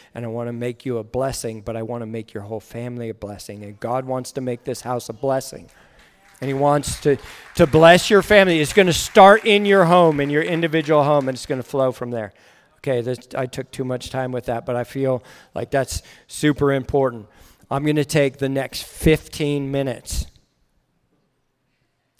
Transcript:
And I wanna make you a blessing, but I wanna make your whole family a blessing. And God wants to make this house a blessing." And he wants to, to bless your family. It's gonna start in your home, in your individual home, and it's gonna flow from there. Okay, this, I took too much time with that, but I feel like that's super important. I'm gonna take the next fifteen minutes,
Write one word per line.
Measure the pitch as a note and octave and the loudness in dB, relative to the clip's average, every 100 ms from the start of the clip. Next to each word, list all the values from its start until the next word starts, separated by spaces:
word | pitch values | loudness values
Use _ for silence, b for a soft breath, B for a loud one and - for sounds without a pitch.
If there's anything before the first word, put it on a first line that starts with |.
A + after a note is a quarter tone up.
| b | b
And | B2+ A#2 | -14 -10
I | |
wanna | A#2 A#2+ | -8 -8
make | A#2 B2 A#2 C3 | -8 -8 -8 -8
you | A#2 | -8
a | |
blessing, | G#2+ B2+ C3+ B2 A#2+ A2 | -6 -4 -4 -6 -8 -10
but | G#2 A2+ | -10 -10
I | |
wanna | A2+ A#2+ A2+ | -8 -10 -8
make | A2+ A2 G#2+ | -10 -10 -14
your | |
whole | G2+ A2 | -10 -12
family | - A#2 A#2+ A#2+ A#2 | -12 -12 -12 -10 -10
a | G#2+ | -10
blessing. | G2+ G2 - G#2 | -14 -14 -16 -16
And | G#2 G2+ | -16 -12
God | A2+ B2 C3 | -6 -6 -4
wants | C3 B2 | -8 -8
to | - | -8
make | B2+ A#2 | -8 -8
this | - B2 | -8 -10
house | A#2+ B2 - | -6 -8 -8
a | |
blessing." | A2 C3+ C3+ - - - b b b b b b b | -6 -4 -4 -6 -14 -20 b b b b b b b
And | C3 | -6
he | |
wants | C3+ C#3+ D3 C#3 - | 0 2 2 -2 -4
to, | D3+ C3+ B B B B | 0 0 B B B B
to | E3 | 2
bless | D3+ E3 F3 - | 8 8 8 6
your | G#3 | 2
family. | - G#3 F#3+ D#3+ | 6 6 6 2
It's | D3 | 2
gonna | - F#3 | 2 2
start | D#3 - A3 G3 G#3+ A3 | 2 2 8 10 8 4
in | G#3 G3+ | 2 4
your | G3 E3 | 4 6
home, | F3+ E3 D3 | 6 4 2
in | C#3+ | 0
your | D3 | -2
individual | F3 E3 E3 D#3+ D3 D3+ | -2 -2 0 -2 2 2
home, | C#3+ D3 C3 | 4 2 0
and | B2+ | -4
it's | - | -6
gonna | C3 | -8
flow | - C#3 C3 | -6 -2 -2
from | B2 A#2+ | -4 -8
there. | A#2+ G2+ - b b b b | -8 -10 -14 b b b b
Okay, | C#3+ B2 | -4 -4
this, | A#2 B2 - | -4 -8 -10
I | C3+ B2+ | -8 -8
took | - B2+ | -10 -12
too | - B2+ | -10 -8
much | B2+ - | -8 -8
time | C3 B2+ | -8 -6
with | B2+ A#2+ | -8 -6
that, | A#2 B2+ | -8 -6
but | A#2+ | -6
I | |
feel | A#2+ C3+ C3 B2+ - B B | -6 -4 -2 -4 -6 B B
like | - A2+ | -10 -4
that's | C3+ G#2 - - b b | -4 -4 -8 -14 b b
super | - D3+ C#3 C#3+ | -2 0 2 0
important. | C3+ B2 C#3+ C3 A#2 G2+ b b b b | -2 -2 -2 -2 -4 -14 b b b b
I'm | C#3 D3+ | -4 -2
gonna | D3+ | -2
take | C#3+ D#3 C#3 - | 0 0 0 -2
the | C3+ | -4
next | C3+ C3 - | -4 -6 -10
fifteen | - - D#3+ D#3 - - D3 C#3+ C#3 | -14 -2 2 2 0 -6 -4 -4 -4
minutes, | C#3 C3+ A#2 - - - _ _ _ _ _ _ _ _ _ _ _ _ _ _ _ _ _ _ | -4 -4 -6 -6 -6 -6 _ _ _ _ _ _ _ _ _ _ _ _ _ _ _ _ _ _